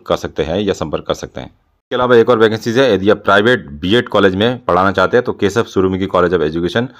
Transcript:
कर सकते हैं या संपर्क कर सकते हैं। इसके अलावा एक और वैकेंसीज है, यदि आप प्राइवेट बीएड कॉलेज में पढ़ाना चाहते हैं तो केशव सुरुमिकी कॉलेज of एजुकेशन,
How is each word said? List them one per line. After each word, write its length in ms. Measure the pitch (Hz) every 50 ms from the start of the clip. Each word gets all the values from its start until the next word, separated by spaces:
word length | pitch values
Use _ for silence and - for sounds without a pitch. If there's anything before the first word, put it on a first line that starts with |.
| -
कर 100 | - 87
सकते 260 | - - 80 73 - 78
हैं 180 | 71 82 98
या 120 | 107 98 90
संपर्क 320 | - 87 78 73 80 80
कर 80 | - 78
सकते 260 | - - - - -
हैं। 60 | 64
इसके 480 | - - _ _ _ _ _ _ _ 131
अलावा 220 | 123 127 123 123
एक 120 | 117 113 110
और 100 | 123 110
वैकेंसीज 400 | 113 110 110 110 - 120 110 123
है, 160 | 139 131 104
यदि 160 | 95 95 101
आप 60 | 101
प्राइवेट 540 | - - - 98 101 104 117 127 113 80 69
बीएड 380 | 71 73 80 90 104 120 120 -
कॉलेज 260 | - 104 98 98 92
में 300 | 95 104 120 127 120 -
पढ़ाना 280 | - 87 90 92 98 95
चाहते 240 | 95 92 90 -
हैं 80 | 120 123
तो 80 | 113 95
केशव 300 | - 101 98 95 117 110
सुरुमिकी 440 | - - 101 92 92 95 92 98
कॉलेज 280 | 95 98 92 90 87 90
of 80 | 85 78
एजुकेशन, 460 | 76 78 85 87 87 - 113 123 127 - -